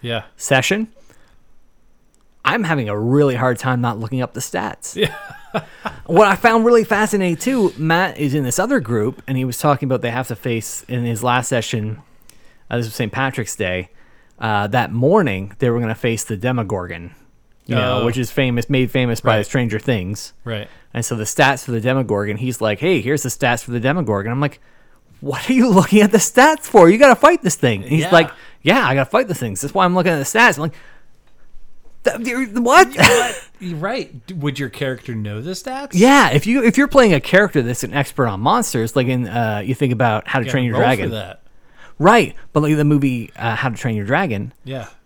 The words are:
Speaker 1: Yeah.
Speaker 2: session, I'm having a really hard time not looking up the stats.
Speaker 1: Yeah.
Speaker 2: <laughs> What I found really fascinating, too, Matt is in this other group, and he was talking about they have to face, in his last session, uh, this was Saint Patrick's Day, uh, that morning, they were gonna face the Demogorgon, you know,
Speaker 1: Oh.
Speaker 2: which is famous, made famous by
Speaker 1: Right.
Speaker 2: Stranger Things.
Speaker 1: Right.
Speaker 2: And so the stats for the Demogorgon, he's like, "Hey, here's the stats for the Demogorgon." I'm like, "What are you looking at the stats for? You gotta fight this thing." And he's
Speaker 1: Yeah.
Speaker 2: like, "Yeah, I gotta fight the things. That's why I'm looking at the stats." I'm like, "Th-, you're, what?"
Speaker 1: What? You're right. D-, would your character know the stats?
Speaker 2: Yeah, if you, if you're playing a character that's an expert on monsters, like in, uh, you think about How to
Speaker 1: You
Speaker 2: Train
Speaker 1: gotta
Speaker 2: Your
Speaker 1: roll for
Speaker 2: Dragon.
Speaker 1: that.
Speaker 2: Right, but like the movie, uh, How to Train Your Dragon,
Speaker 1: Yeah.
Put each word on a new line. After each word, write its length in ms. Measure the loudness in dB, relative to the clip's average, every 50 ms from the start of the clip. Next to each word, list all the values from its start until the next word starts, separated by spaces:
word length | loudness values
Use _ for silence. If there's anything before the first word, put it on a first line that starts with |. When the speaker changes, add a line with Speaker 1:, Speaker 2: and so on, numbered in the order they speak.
Speaker 1:
Yeah. 220 | -10 -6 -6 -6 -8 -10 _
Speaker 2:
session, 540 | -12 -4 0 0 2 2 0 -2 -2 -4 -8 -12 -20 -20 -20 -20 -20 -20 _ _ -20 _ -20 -20 -20 -20 _ _ _ _ _ _ _ _ _ _ _ _ _ _ _ -2
I'm 180 | -2 0 0 0
having 240 | 0 0 -2 -2 -2
a 80 | -4 -2
really 380 | 0 2 2 4 4 2 2
hard 220 | 0 0 0 0 0
time 220 | -2 -2 -2 0
not 200 | 0 -2 -4 -4
looking 220 | -8 -6 -6 -6
up 120 | -6 -6 -8
the 80 | -10
stats. 540 | -12 -8 -8 -8 -8 -8 -10 -12 -16 -12 -6
Speaker 1:
Yeah. 200 | -4 -4 -4 -4 -8 -16 -18 -20 -20 -18 -10 -10
Speaker 2:
<laughs> 100 | -10 -10 -10 -20 -14 -14 -12 -12 -12 -8 0
What 200 | 4 4 6 6
I 80 | 4
found 300 | 2 2 2 4 4 4
really 180 | 6 4 4 4
fascinating, 540 | 2 0 0 0 0 0 -2 0 -2 -2 -2
too, 360 | -2 -2 0 0 0 0 -2 -2
Matt 400 | -2 0 2 2 0 -2 -2 -4
is 160 | -4 -2 -2
in 100 | -2 -2
this 140 | -2 -2 -2
other 220 | -2 0 0 -2
group, 420 | -2 -2 -2 -2 -2 -2 -4 -6 -8 -6
and 100 | -4 -4
he 80 | -4
was 140 | -4 -6 -2
talking 280 | 0 0 0 2 0 -2
about 140 | -2 -2
they 80 | -2 -4
have 180 | -4 -4 -6 -6
to 60 | -8
face, 480 | -8 -6 -6 -4 -4 -6 -8 -12 -14 -12 -8
in 140 | -6 -4 -4
his 180 | -4 -4 -2 0
last 240 | 0 0 0 0 0
session, 540 | -2 -4 -2 -2 -6 -6 -6 -6 -8 -12 -14 _ _ -20 -20 -20 -20 -20 -20 -20 _ -20 _ -8
uh, 60 | -6 -6
this 100 | -6 -6
was 80 | -6
Saint 160 | -6 -6 -4 -2
Patrick's 420 | -2 -4 -4 -4 -6 -8 -8 -6
Day, 340 | -6 -4 -4 -4 -6 -6 -10 _ -20 -20 _ _ _ _ _ _ -8
uh, 260 | -4 -2 -2 0 -2 -2
that 240 | -2 -2 -2 -2
morning, 600 | -2 0 0 2 2 2 2 2 -2 -4 -6 -8 -8 -4
they 100 | -2 -2
were 100 | 0 0
gonna 140 | -2 -4 -4
face 280 | -4 -2 -4 -4 -4 -6
the 120 | -8 -8
Demogorgon, 760 | -4 -4 -2 -2 -2 -4 -4 -4 -6 -6 -8 -12 -14 -14 -16 -20 -20 _ _ _ _ _ _ _ _ _ -4
you 80 | -2
know, 240 | -2 0 0 0 0
Speaker 1:
Oh. 40 | 0
Speaker 2:
which 120 | -2 -2 -2
is 140 | -4 -4
famous, 360 | 0 0 0 0 0 -2 -2 0
made 220 | 0 0 0 0
famous 320 | 0 0 0 0 -2 -2
by 160 | 0 0 0 0
Speaker 1:
Right. 80 | 0
Speaker 2:
Stranger 320 | -2 -2 -2 -2 -2 -4 -4
Things. 540 | -2 -2 -2 -2 -2 -6 -8 -10 -10 -16 -18 -16 -12
Speaker 1:
Right. 240 | -10 -10 -10 -10 -14 -18 -20 -20 _
Speaker 2:
And 140 | -8 -8 -6
so 100 | -6 -6
the 80 | -6 -6
stats 400 | -6 0 2 2 2 2 0 -4
for 80 | -6
the 80 | -4 -2
Demogorgon, 560 | 0 0 0 0 0 0 -2 -2 -2 -2 -4 -4
he's 220 | -4 -6 -4 -2
like, 200 | -2 -2 -2 0
"Hey, 200 | 0 0 0 0
here's 220 | 0 0 -2 -2 -2
the 60 | -4
stats 340 | -6 -2 0 0 0 -2 -4
for 60 | -6
the 80 | -6 -2
Demogorgon." 520 | -2 0 0 0 -2 -2 -2 -4 -2 -4
I'm 100 | -4 -4
like, 180 | -4 -4 -6 -8 _ _ _ _ _ _ _ _ _ _ -20 -14
"What 260 | -10 -8 -8 -8 -4 0
are 40 | 2
you 160 | 4 4 6
looking 320 | 6 4 4 6 6 4
at 100 | 6 6
the 60 | 4 2
stats 440 | 2 2 4 6 6 6 6 2
for? 280 | -2 4 6 8 8 8
You 80 | 8 8
gotta 180 | 8 8 8
fight 280 | 8 6 4 4 4 0
this 120 | -2 -2
thing." 280 | 0 0 0 0 0 -2
And 80 | -2
he's 100 | 0 0 2
Speaker 1:
Yeah. 60 | 4
Speaker 2:
like, 200 | 4 4 4 4 -4 -16 -20 -20 -16 -4 0
"Yeah, 240 | 2 2 4 4 2
I 80 | 2
gotta 140 | 0 0 0
fight 180 | 0 0 0 0
the 80 | -4
things. 260 | -6 -4 -6 -6 -6
That's 120 | -6 -4 0
why 120 | 2 2
I'm 80 | 2 2
looking 180 | 2 2 2
at 60 | 0 0
the 60 | -2
stats." 320 | -2 2 4 4 4 4 2
I'm 60 | -4
like, 100 | -6 -8 -10 -20 -20 -20 -20 -20 -20 -20 -20 _ -20 -20 -20 -20 -14 -14 -14 -12 -12 -14 -16 -16 -18 -12 -4 -4
"Th-, 240 | -4 -2 -2 -6 -6
you're, 180 | -4 -4 -6 -4 -4 -2
what?" 260 | 0 4 6 6 6 4 2
Speaker 1:
What? 460 | -4 0 2 2 2 2 0 -4 -10 -14 -20 -20 -14
You're 180 | -10 -10 -8 -6
right. 500 | -6 -6 -6 -6 -10 -10 -14 -20 -16 -14
D-, 60 | -10
would 260 | -6 -6 -6 -4 -4
your 80 | -8 -8
character 480 | -6 -6 -6 -6 -6 -8 -10 -12 -10
know 240 | -8 -8 -8 -8 -10
the 100 | -10 -10
stats? 400 | -12 -10 -10 -10 -10 -10 -10 -4 2
Speaker 2:
Yeah, 380 | 4 6 6 8 6 6 4
if 140 | 4 2 2
you, 160 | 2 0 2 2
if 120 | 2 4 4
you're 120 | 2 4
playing 240 | 6 6 6 6 4
a 80 | 2
character 400 | 0 4 4 4 4 4 0 0
that's 240 | -2 -2 -4 -6 -6
an 80 | -4 -2
expert 340 | -2 -4 -4 -2 -2 -2 -2
on 140 | -2 -2
monsters, 520 | 0 2 2 2 0 -2 -2 -2 -4 -2 0
like 140 | -2 0 0
in, 180 | 0 -2 -4
uh, 360 | -4 -2 -2 -2 -2 -2 -4 -4
you 100 | -4 -4
think 200 | -2 0 -2 0
about 340 | 2 0 0 0 0 -4 -2
How 120 | -4 -4
to 60 | -2
Speaker 1:
You 60 | -2
Speaker 2:
Train 180 | -2 -2 -2 0
Speaker 1:
gotta 100 | 0 0
Speaker 2:
Your 60 | 2
Speaker 1:
roll 60 | 2
for 40 | 2 0
Speaker 2:
Dragon. 140 | -2 -4
Speaker 1:
that. 300 | -6 -8 -10 -12 -16 -20 -20 -20 -20 -20 _ -20 -20 -20 -20 -18 -6 2
Speaker 2:
Right, 380 | 4 6 6 6 4 2 -4 -12 -10 -2
but 100 | -2 0
like 140 | 2 2 2
the 80 | 2 4
movie, 480 | 2 2 2 2 0 -2 -2 -8 -10 -12 -6
uh, 180 | -4 -4 -4
How 140 | -2 -4 -4
to 60 | -4 -4
Train 180 | -4 -4 -4
Your 100 | -4 -2
Dragon, 460 | -2 0 0 0 -2 -4 -4 -6 -8 -12 _ -14
Speaker 1:
Yeah. 220 | -12 -12 -12 -12 -14 -18 -20 _